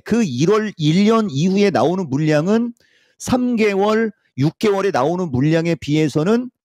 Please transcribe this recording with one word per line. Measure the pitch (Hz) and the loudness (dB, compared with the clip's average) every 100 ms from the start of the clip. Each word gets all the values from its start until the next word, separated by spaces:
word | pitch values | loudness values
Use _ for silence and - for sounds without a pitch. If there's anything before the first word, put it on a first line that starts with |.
그 | - 233 | -2 -2
일월 | 196 120 170 214 214 170 | 0 0 2 2 -2 -2
일 | 151 180 208 | 0 2 4
년 | 226 208 | 2 0
이후에 | 135 185 196 202 | -2 0 2 2
나오는 | 127 139 185 160 | 2 0 -2 -4
물량은 | 135 156 151 175 226 240 - _ _ _ _ | -2 0 0 2 0 -2 -8 _ _ _ _
삼 | - 254 247 226 | -4 -2 0 0
개월, | 214 196 208 214 226 - _ - | 0 0 0 0 -2 -6 _ -4
육 | 147 - | -4 0
개월에 | 214 196 196 | 0 0 0
나오는 | 139 143 180 175 | 0 -2 -2 -4
물량에 | 123 151 165 170 160 | 0 0 0 0 -4
비해서는 | - 151 156 147 170 233 254 - | -2 0 0 0 0 0 -2 -14